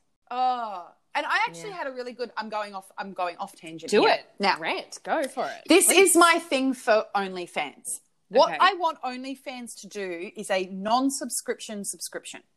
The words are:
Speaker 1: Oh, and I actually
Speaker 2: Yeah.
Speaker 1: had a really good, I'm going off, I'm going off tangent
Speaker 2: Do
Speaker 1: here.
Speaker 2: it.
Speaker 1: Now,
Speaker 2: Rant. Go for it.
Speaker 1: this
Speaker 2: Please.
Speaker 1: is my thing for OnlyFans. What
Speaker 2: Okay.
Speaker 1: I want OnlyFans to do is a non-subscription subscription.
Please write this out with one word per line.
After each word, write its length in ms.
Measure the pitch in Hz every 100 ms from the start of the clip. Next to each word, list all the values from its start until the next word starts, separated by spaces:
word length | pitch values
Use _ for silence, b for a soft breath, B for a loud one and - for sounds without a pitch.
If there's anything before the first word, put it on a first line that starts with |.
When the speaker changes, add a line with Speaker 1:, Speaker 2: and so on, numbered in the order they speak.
| _ _ _
Speaker 1:
Oh, 560 | 247 254 247 226 190 170 _ _ 277
and 100 | 302
I 140 | 359 453
actually 220 | 403 427
Speaker 2:
Yeah. 80 | 359
Speaker 1:
had 100 | 285
a 40 |
really 200 | 254 247
good, 200 | 247 233 -
I'm 120 | 220
going 260 | 214 202 196
off, 160 | - -
I'm 160 | 196
going 240 | 185 180 170
off 180 | 196 -
tangent 340 | 165 160 160
Speaker 2:
Do 120 | 202
Speaker 1:
here. 80 | 415 208
Speaker 2:
it. 100 | - _
Speaker 1:
Now, 200 | 196 156
Speaker 2:
Rant. 400 | 160 370 - -
Go 200 | - 269 277
for 160 | - 160
it. 180 | 117 -
Speaker 1:
this 160 | 330 -
Speaker 2:
Please. 220 | 339 381
Speaker 1:
is 40 | 339
my 220 | 339 330
thing 340 | 339 269 262
for 320 | 254 - 214 214 202
OnlyFans. 840 | 196 185 175 - 143 - - - - _ _
What 220 | 214 320
Speaker 2:
Okay. 80 | 311
Speaker 1:
I 140 | 359
want 280 | 381 339 311
OnlyFans 800 | 262 254 262 262 - 254 240 -
to 80 | 196
do 440 | 208 190 170 190 -
is 160 | 202
a 140 | 190 185
non-subscription 1200 | 190 202 240 269 269 269 - - 220 - 208 196
subscription. 580 | 170 - 165 - - -